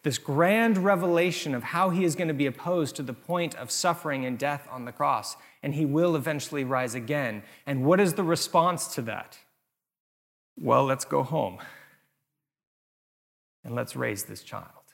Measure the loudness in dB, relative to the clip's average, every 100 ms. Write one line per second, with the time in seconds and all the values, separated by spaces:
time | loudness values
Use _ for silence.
0 | -2 -4 -2 4 4 6 4 4 4 2
1 | 4 4 2 0 -4 -4 -2 0 2 4
2 | 2 2 -2 0 -2 -2 -2 0 0 -4
3 | -8 -8 -4 -2 -2 -6 -6 0 0 0
4 | -2 -4 -4 -2 -2 -4 -8 -12 -12 -2
5 | 0 0 -4 -14 -20 _ -6 0 2 4
6 | 4 2 0 -4 -4 -6 -2 -2 -2 -6
7 | -4 -2 -2 -6 -14 -16 -6 0 4 6
8 | 6 2 0 0 2 2 2 0 -6 -6
9 | -6 -8 -10 -20 _ _ _ _ _ _
10 | _ _ _ _ _ -6 2 4 4 0
11 | 0 -2 0 -2 -2 -6 -18 -20 -20 _
12 | _ _ _ _ _ _ _ _ _ _
13 | _ _ _ _ _ _ -8 -6 -6 -4
14 | -4 -4 -8 -14 -14 -14 -14 -20 _